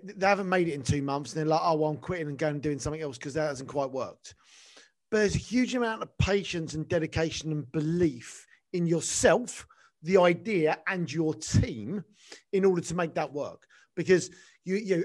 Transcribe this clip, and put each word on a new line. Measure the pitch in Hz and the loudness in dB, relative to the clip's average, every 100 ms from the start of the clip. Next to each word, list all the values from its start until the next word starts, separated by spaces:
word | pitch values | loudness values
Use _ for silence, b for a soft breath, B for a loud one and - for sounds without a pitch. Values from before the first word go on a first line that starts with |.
they | 190 208 190 | -4 0 2
haven't | 202 190 | 2 2
made | 185 170 | 0 0
it | |
in | 143 | -2
two | 123 147 | 0 0
months | 139 143 131 | 0 -4 -6
and | 156 | -4
they're | 156 | 0
like, | 160 | 2
"Oh, | 170 156 | 2 2
well, | 151 | 0
I'm | 143 | -2
quitting | - 180 147 | -6 -6 -6
and | 139 | -4
going | 156 147 | -2 -2
and | |
doing | 151 139 | -4 -4
something | 147 156 | -4 -6
else | 151 120 | -8 -10
'cause | 147 | -8
that | 139 151 | -4 -2
hasn't | 131 127 | -4 -6
quite | 139 135 | -4 -4
worked." | 131 104 - - - B B B B B B _ | -4 -8 -10 -20 -20 B B B B B B _
But | 214 | 2
there's | 208 | 2
a | 160 | 2
huge | - 233 254 | 0 0 2
amount | 254 233 220 | 0 -2 -4
of | 170 - | -4 0
patience | - 202 - 175 160 | 2 2 0 -4 -4
and | 156 151 | -6 -2
dedication | 175 160 165 160 - 160 | -2 0 0 -2 -2 -4
and | 151 123 | -4 -4
belief | 160 151 175 170 120 - - - b _ | -2 0 2 2 0 -10 -20 -20 b _
in | 180 170 | -2 0
yourself, | 165 - - 233 170 247 - - b b b | 0 0 2 4 4 2 -12 -16 b b b
the | 156 190 | 2 6
idea, | 180 175 185 196 156 170 - | 6 4 0 2 2 0 -2
and | 190 160 | -4 -2
your | 156 156 | -2 -2
team | 160 - - 254 123 104 202 - B B B B | -4 0 2 2 -2 -8 -8 -10 B B B B
in | 196 | 2
order | 190 175 | 4 2
to | 165 | 0
make | 170 165 | -2 -2
that | 170 151 | -2 -4
work. | 143 110 - _ b b - | -6 -8 -10 _ b b -4
Because | 156 185 - B B B | 4 4 4 B B B
you, | 170 196 | -4 -2
you | 214 | 0
know, | 175 | 0